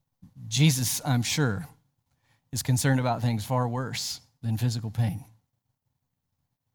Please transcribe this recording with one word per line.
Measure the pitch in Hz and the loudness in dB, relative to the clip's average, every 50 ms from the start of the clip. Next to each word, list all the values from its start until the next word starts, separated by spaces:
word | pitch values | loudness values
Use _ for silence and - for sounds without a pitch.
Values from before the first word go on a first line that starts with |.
| _ _ _ _ - - _ 131 120 110 | _ _ _ _ -20 -20 _ -16 -8 -4
Jesus, | 110 131 151 160 127 131 123 - - - - | 2 4 6 6 6 4 0 -2 -2 -2 0
I'm | 143 127 123 | 0 2 2
sure, | 110 - - 156 143 120 98 - 165 - - _ _ _ _ _ _ _ _ _ _ _ _ _ _ _ | 2 0 0 2 2 2 0 -2 -6 -10 -14 _ _ _ _ _ _ _ _ _ _ _ _ _ _ _
is | - 117 | -6 -4
concerned | - - 127 117 - 139 131 127 | 0 2 2 2 4 2 2 2
about | 123 123 117 117 | 2 0 0 0
things | 117 123 117 107 101 | 0 0 0 -2 -2
far | - 131 123 123 117 | -2 0 0 0 0
worse | 120 127 131 107 117 - - - - - - _ _ _ | -2 -4 -6 -6 -6 -6 -6 -8 -8 -10 -14 _ _ _
than | - 113 110 | -4 -4 -2
physical | 107 123 123 110 120 110 110 | 0 0 0 0 -2 -6 -4
pain. | - 117 117 107 110 107 - - - _ _ _ _ _ _ _ _ _ _ _ _ _ _ _ _ _ _ _ _ _ _ _ _ _ _ _ _ | -2 0 0 0 -2 -4 -10 -16 -20 _ _ _ _ _ _ _ _ _ _ _ _ _ _ _ _ _ _ _ _ _ _ _ _ _ _ _ _